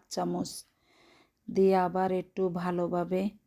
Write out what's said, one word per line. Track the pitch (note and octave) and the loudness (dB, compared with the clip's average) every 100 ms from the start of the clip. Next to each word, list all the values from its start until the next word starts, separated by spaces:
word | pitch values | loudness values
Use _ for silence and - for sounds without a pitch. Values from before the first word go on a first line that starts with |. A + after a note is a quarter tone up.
| _ | _
চামচ, | - F3 F3+ F#3 - - _ _ _ _ _ _ _ - | -4 -2 -2 -4 -8 -18 _ _ _ _ _ _ _ -4
দিয়ে | F#3+ F#3+ F#3+ F3+ | 4 4 6 2
আবার | F#3 F#3 F#3 | 0 0 -2
একটু | F3+ - F#3 F3 | -4 -2 -2 -2
ভালোভাবে | F3+ F3 E3+ F3 F3 F#3 G3+ - | -4 -2 -2 -2 -2 -2 -2 -6